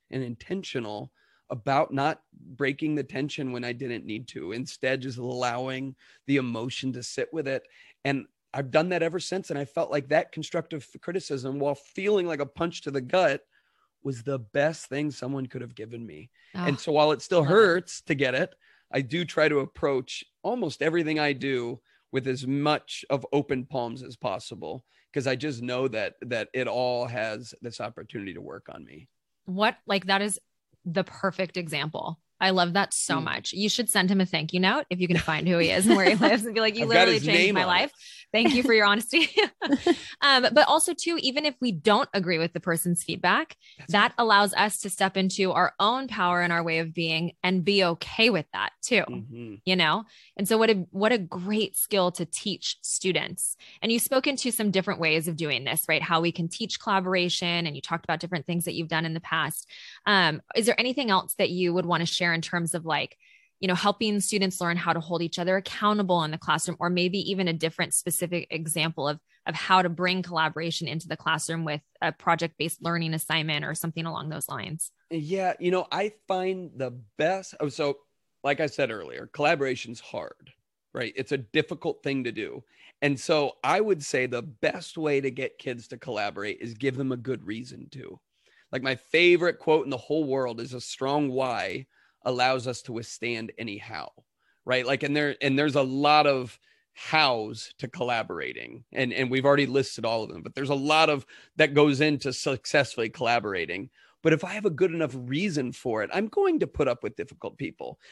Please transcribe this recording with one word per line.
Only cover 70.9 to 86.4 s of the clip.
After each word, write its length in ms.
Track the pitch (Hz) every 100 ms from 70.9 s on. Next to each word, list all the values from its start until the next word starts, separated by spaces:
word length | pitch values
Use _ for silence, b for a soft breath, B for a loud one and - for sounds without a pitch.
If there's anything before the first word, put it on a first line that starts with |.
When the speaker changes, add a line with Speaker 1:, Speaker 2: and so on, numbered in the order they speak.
| 160 -
Speaker 2:
the 100 | 160
classroom 460 | 160 156 - 165
with 180 | 160 147 - _
a 100 | 165
project-based 680 | - - 165 165 - 165 -
learning 320 | 165 170 160
assignment 500 | 156 - 160 156 147
or 120 | 143 160
something 320 | 165 165 165
along 220 | 160 151
those 200 | 156 -
lines? 420 | 135 - 156 - _ _
Speaker 1:
Yeah, 420 | 165 147 190 180 -
you 100 | 175
know, 180 | 185 -
I 220 | 165 208 - -
find 440 | 185 185 190 175 123
the 140 | 131 123 113 -
best, 360 | 156 190 190 -
oh, 100 | 147
so 300 | 147 147 139 _ _ _ _
like 160 | 139 147
I 60 | 151
said 240 | - 131
earlier, 380 | 107 76 62 120
collaboration's 720 | - 147 165 135 127 117 117
hard, 520 | - 95 80 - - _ _ _ _
right? 220 | 127 117 -
It's 160 | 123
a 60 | 139
difficult 640 | 117 156 151 151 165 -
thing 220 | 147 135
to 80 | 120
do. 320 | 110 90 62 b b b _
And 160 | 143 135
so 380 | - 156 139 -
I 160 | 131 180
would 240 | 214 175
say 220 | 143 135 127
the 160 | 120
best 560 | 151 113 156 185 160 165
way 240 | 151 139
to 80 | 135
get 300 | 123 131 -
kids 280 | - 120 -
to 80 | 120
collaborate 640 | - 107 104 92